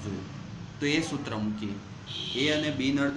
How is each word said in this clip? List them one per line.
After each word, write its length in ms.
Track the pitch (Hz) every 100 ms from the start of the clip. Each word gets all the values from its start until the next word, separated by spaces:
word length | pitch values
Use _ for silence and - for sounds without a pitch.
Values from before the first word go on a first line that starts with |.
જોયું 260 | - 95 - - - - - -
તો 60 | 143 156
એ 40 | 160
સૂત્ર 240 | 143 123 113 107
મૂકીએ. 300 | 104 104 104 - - - - - 120
એ 20 | 147
અને 160 | 151 151 131
બી 160 | 131
નળ 180 | 143 139